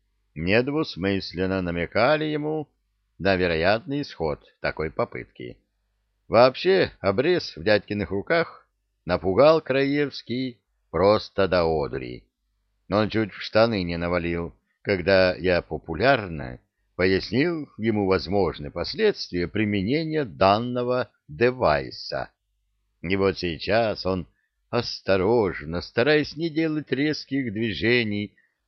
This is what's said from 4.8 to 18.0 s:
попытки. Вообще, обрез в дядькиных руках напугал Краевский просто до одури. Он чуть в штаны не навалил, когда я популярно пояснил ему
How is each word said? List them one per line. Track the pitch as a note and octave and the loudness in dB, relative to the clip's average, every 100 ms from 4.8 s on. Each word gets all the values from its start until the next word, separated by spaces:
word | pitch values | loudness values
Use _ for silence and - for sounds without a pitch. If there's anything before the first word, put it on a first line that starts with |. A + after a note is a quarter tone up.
| D#2 | -6
попытки. | - A#2+ - A#1+ - B1 A#1+ _ _ _ _ _ _ - | -4 -6 -8 -14 -14 -16 -16 _ _ _ _ _ _ 0
Вообще, | G#2 B2+ C3 F3+ F#3+ B2+ - | 6 6 4 0 2 0 -2
обрез | F#2 G2 C#3 F3+ - - | -2 0 0 0 -4 -6
в | |
дядькиных | E2 G#2 - G#2 G2 | 0 0 0 -6 -4
руках | G2 - E3 D#3+ - _ _ _ _ - | -4 -2 -2 -2 -8 _ _ _ _ -4
напугал | F2 F2+ F#2+ C#3+ D#3+ | -2 0 6 6 6
Краевский | - C3 C#3 C#3+ C#3+ - - A#2+ C3 A#2 _ _ _ | 2 0 0 0 -2 -6 -8 -6 -6 -10 _ _ _
просто | E2 G2 G#2+ - - F#2+ | 2 4 4 0 -2 2
до | F2+ | 2
одури. | E2 D#2+ C2+ B1+ B1 B1 - _ _ _ _ _ - | 2 0 -2 -6 -10 -14 -18 _ _ _ _ _ -2
Он | F#2+ G#2+ | 0 2
чуть | A2 G#2+ | 0 -2
в | - | -4
штаны | - G#2+ A2+ A2 | -2 2 4 2
не | F2 E2+ | -2 -2
навалил, | E2+ F2 E2+ E2+ E2+ - _ _ | -2 -2 -2 -4 -6 -10 _ _
когда | - G2+ E2 F#2+ F#2 F2+ | -2 0 4 6 4 2
я | F2 F2 | 2 0
популярно | - D#2 - E2 A#2 C#3 G2+ D#2+ B1+ B1 _ _ _ - | 0 -8 -8 0 2 2 0 -8 -10 -12 _ _ _ -2
пояснил | F#2 F#2+ - A#2 D#3+ E3 C#3+ - | 2 2 0 0 0 -2 -8 -6
ему | G#2+ G#2+ | -2 0